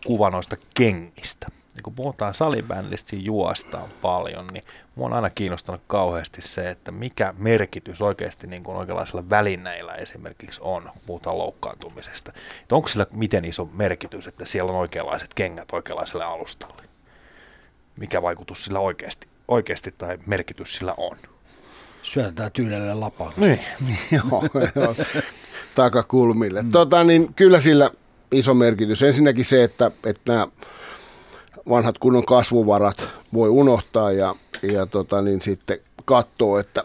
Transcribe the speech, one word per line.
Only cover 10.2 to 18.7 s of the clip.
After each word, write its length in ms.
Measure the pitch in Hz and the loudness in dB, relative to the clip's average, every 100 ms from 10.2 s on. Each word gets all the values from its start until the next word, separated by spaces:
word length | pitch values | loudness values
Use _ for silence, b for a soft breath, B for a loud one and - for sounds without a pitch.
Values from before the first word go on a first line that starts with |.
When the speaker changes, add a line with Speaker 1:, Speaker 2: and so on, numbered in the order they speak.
| - - - - | -20 -20 -20 -12
Speaker 1:
on, 200 | - 90 | -8 -8
kun 180 | 85 - - | -10 -18 -16
puhutaan 320 | 87 - 87 | -12 -8 -8
loukkaantumisesta. 960 | - - - - - - - - - B B B | -8 -10 -14 -14 -18 -20 -18 -16 -18 B B B
Et 80 | - | -2
onko 160 | 131 127 | 0 0
sillä 180 | 107 98 | -2 -4
miten 340 | 107 110 98 85 | -4 -2 -2 -4
iso 240 | 85 82 | -8 -10
merkitys, 540 | 82 104 87 - - - | -4 -4 -4 -10 -18 -18
että 180 | - - | -12 -6
siellä 260 | 98 92 | -4 -4
on 60 | 92 | -4
oikeanlaiset 540 | 87 - 73 80 - | -6 -6 -8 -8 -8
kengät 400 | - 92 82 82 | -6 -6 -8 -10
oikeanlaiselle 500 | 87 - 80 - 87 85 | -10 -10 -10 -10 -8 -8
alustalle? 580 | 82 82 - - - - _ b b b b b b b b _ - | -10 -12 -16 -20 -20 -20 _ b b b b b b b b _ -16
Mikä 240 | - 92 | -6 -4
vaikutus 440 | 87 87 87 95 | -4 -6 -10 -14
sillä 140 | - | -8